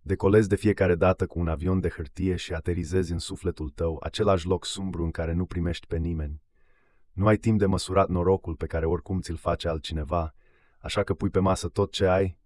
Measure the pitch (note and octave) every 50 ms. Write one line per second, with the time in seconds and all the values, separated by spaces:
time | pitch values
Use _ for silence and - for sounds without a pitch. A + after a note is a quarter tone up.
0 | _ D#2 F#2+ - - G2 G2+ G#2+ A2 F#2+ G2+ F#2+ - G#2+ G2 - G2 F#2 F2 E2
1 | F#2 F#2 F#2 - F#2+ - - E2+ E2+ E2 D#2+ C#2+ D#2 F2+ F#2 F#2+ F2 E2+ - -
2 | E2 - - - F#2 F#2 F2+ F2 - - F2+ E2 - - F2 F2+ F2 D2+ F2 F#2+
3 | F#2 D#2+ E2+ E2 - - - - - F2+ E2 - D#2 C#2+ - - E2+ E2 D#2+ D#2
4 | - - - - G#2+ G2+ F#2+ F#2 D#2+ F2+ F#2 F2 - - - G2 G2 F#2+ F2 E2
5 | E2 E2 D#2 - E2+ D#2+ E2 F2 F2+ E2+ - F2+ E2+ F2 E2+ - - - - E2
6 | E2 E2+ E2+ D#2+ D2+ D2 D2 D2+ _ _ _ _ _ _ _ _ _ _ _ _
7 | _ _ _ F#2 G2 G#2 G#2+ G2+ - A#2 A2 G#2 G2+ F#2+ G2 F#2 - - F#2 G2
8 | F#2+ F#2 F2+ F2+ - F#2 G2 F#2+ - F#2 E2 - - - - E2+ D#2+ E2 F2 F2
9 | - - F#2+ F#2 E2 - E2+ D#2+ - - D2+ - - E2+ D#2+ D#2+ - - D#2+ D#2
10 | D2 C#2+ F2 E2+ D#2+ D2+ - - _ _ _ _ _ _ _ _ - - - -
11 | G2+ - G2 - - G2 - F#2+ F#2 F#2+ F#2 - - F2+ - - G2+ - - -
12 | G2+ F#2 F2+ F#2+ G2 F#2 - _ _